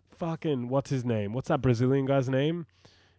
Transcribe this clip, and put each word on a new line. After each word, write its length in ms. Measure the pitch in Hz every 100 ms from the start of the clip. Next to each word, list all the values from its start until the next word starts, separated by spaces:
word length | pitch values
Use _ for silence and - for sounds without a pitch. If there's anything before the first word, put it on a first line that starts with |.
| _
fucking, 540 | - 170 160 160 135 120
what's 220 | 135 -
his 160 | 135 120
name? 260 | 110 101
What's 160 | 120 -
that 140 | 151
Brazilian 440 | 131 117 127 139 135
guy's 220 | 139 127
name? 380 | 131 151 170 165 _ - _ _